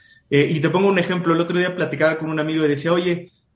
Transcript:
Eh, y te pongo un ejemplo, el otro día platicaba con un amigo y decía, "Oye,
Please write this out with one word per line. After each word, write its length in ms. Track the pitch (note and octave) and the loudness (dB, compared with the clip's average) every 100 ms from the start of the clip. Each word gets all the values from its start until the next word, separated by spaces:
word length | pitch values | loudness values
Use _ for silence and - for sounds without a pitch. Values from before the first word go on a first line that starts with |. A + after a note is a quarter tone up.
| _ _ - | _ _ 0
Eh, 180 | C#3+ D3 | 2 2
y 80 | D#3 | 2
te 100 | D#3 | 0
pongo 180 | F3+ G3 | 2 2
un 100 | F#3+ | 2
ejemplo, 360 | F3 F3 E3+ | 0 -2 0
el 60 | E3 | 0
otro 180 | E3+ F3 | 0 0
día 160 | F3+ | -2
platicaba 420 | F3+ D#3 C#3 D#3 D#3 | -2 -4 0 0 0
con 120 | D#3 | -4
un 80 | D#3 | -4
amigo 260 | D3+ D#3 | -2 0
y 40 | D3+ | 0
decía, 240 | C#3+ E3 | 0 0
"Oye, 400 | F3 F3+ F3 - _ _ | 0 0 -4 -8 _ _